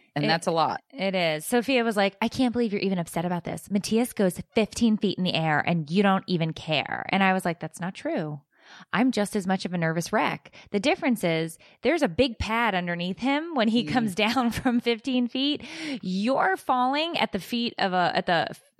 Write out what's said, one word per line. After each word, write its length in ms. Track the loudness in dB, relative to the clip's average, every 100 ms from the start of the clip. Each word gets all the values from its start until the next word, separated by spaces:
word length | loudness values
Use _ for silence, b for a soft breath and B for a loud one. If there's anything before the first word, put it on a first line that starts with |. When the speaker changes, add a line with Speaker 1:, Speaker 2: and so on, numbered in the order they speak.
| b -2
Speaker 1:
And 80 |
Speaker 2:
It 40 | 0
Speaker 1:
that's 180 | 0 0
a 40 |
lot. 300 | 0 0 -2 _
Speaker 2:
It 220 | -6 -2
is. 320 | 0 0 -2 0
Sophia 380 | 0 2 2
was 140 | 2 2
like, 180 | 0 0
"I 80 | -4
can't 240 | 0 0
believe 180 | 2 0
you're 100 | 0
even 180 | 0 -2
upset 260 | -2 -4 -2
about 180 | -4
this. 260 | -4 -8 -2
Matthias 440 | -2 0 0 0
goes 260 | 2 0 0 -4
fifteen 420 | 0 0 2 2 4
feet 220 | 2 0
in 80 | 0
the 80 |
air 280 | 0 2 2 2
and 240 | 0 0
you 120 | 2
don't 200 | 4 2 0
even 280 | -2 0
care." 520 | -4 -2 -2 -2 -6 -2
And 120 | 2
I 120 | 2
was 100 | 2
like, 160 | 0 -4
"That's 220 | -6 -8
not 120 | -8
true. 460 | -6 -4 -4 -4 -6 _ B B B B
I'm 180 | 2 2
just 240 | 2 0 -2
as 100 | -2
much 200 | -2 -2
of 80 |
a 40 | -2
nervous 360 | 0 0 0
wreck. 380 | 0 0 -2 -10 B B
The 80 | -2
difference 460 | 0 0 0 0 0
is 320 | 0 -2 -8 B B
there's 200 | 0 2
a 60 | 0
big 320 | 2 0 2
pad 340 | -4 0 0 0
underneath 440 | -2 -4 -4 -4
him 360 | -2 -2 -2 0
when 120 | 2
he 160 | 2
Speaker 1:
Mm. 60 | 2
Speaker 2:
comes 260 | 0 0 0
<laughs> 0 |
down 360 | 0 2 0
from 280 | 0 0 0
fifteen 480 | 0 -2 0 0 0
feet. 360 | 0 -2 -2 B -12 -8 -6
You're 540 | -4 -2 0 2 2 0
falling 640 | 0 0 2 0 -2 -2
at 160 | -2
the 60 | -2
feet 340 | -4 -4 -4 -2
of 140 | 0
a, 220 | 2 2 0
at 100 | 0
the, 300 | 0 0 -6 _ _